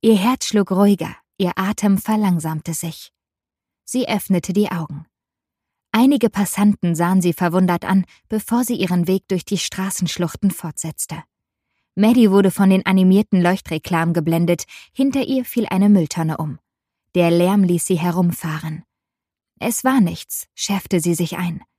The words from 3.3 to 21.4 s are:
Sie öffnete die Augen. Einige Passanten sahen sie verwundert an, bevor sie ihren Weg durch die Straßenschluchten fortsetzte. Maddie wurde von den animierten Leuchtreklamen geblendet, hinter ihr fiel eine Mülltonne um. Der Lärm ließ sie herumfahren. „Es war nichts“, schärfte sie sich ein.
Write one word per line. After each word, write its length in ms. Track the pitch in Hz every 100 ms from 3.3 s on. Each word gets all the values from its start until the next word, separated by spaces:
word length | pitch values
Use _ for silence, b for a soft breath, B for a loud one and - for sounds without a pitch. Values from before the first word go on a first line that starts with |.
| _ _ _ _ _ -
Sie 220 | 247 247
öffnete 440 | 294 - 185 -
die 180 | 190 208
Augen. 340 | 170 160 143 156 _ _ _ _ _ _ _ _
Einige 360 | 214 262 285 226
Passanten 680 | - 202 - 208 202 180 160
sahen 260 | 175 190
sie 120 | 175
verwundert 500 | 165 180 175 185 175
an, 220 | - 190 180 b b
bevor 340 | 220 - 240
sie 120 | 247 247
ihren 320 | 185 180 170
Weg 200 | 190 _
durch 160 | 185
die 140 | - 202
Straßenschluchten 960 | - - 190 - 175 - 175 - 202
fortsetzte. 720 | - 165 - 160 - - 156 - _ _ _ _ _ _ -
Maddie 360 | 208 247 220
wurde 200 | 196 190
von 180 | - 196
den 160 | 190 185
animierten 560 | 190 185 190 214 190
Leuchtreklamen 720 | 175 190 - 156 - 170 165
geblendet, 500 | 170 160 165 170 170 - B B
hinter 320 | - 269 277 254
ihr 180 | 262
fiel 220 | 247 - 214
eine 200 | 185 202
Mülltonne 480 | 202 156 - 160 156
um. 220 | 156 160 _ _ _ _ _
Der 160 | 180 170
Lärm 340 | 170 175 208 185
ließ 200 | 175 -
sie 140 | 180
herumfahren. 840 | 175 170 175 165 165 156 160 156 - _ _ _ _ _ _ _
„Es 240 | - -
war 160 | 262 262
nichts“, 480 | 180 165 - - - -
schärfte 460 | - 202 - 185
sie 120 | 165
sich 240 | 165 170
ein. 240 | -